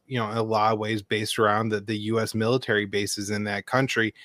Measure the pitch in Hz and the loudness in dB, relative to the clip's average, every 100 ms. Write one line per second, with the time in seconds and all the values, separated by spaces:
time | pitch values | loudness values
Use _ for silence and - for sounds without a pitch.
0 | - 123 107 113 110 110 107 110 107 110 | -6 -4 -2 -2 0 2 2 2 0 -4
1 | - 107 107 - 107 104 110 107 101 107 | -2 -2 -2 2 2 4 0 -2 -2 -4
2 | 107 113 107 110 110 131 - 104 101 101 | -2 -2 -2 0 2 2 2 0 0 -2
3 | 101 - 98 104 104 101 - 127 135 117 | -2 -4 -4 -4 -4 -6 0 0 2 0
4 | 110 - | -2 -4